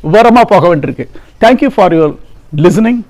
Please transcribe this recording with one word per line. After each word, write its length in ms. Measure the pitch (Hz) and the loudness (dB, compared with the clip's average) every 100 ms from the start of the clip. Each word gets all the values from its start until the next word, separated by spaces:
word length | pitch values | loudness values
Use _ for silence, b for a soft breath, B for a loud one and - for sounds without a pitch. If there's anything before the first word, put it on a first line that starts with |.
விவரமா 400 | 165 196 233 240 | 0 2 4 2
போக 220 | 226 196 170 | 2 2 0
வேண்டியிருக்கு. 400 | 165 139 131 123 b b b | -2 -4 -10 -14 b b b
Thank 220 | 226 247 | 0 2
you 80 | 277 | 0
for 240 | - 185 | 0 0
your 160 | 165 151 - - - - 151 | 2 -2 -4 -20 -20 -12 0
listening. 420 | 170 160 226 247 208 | 0 2 -2 -4 -8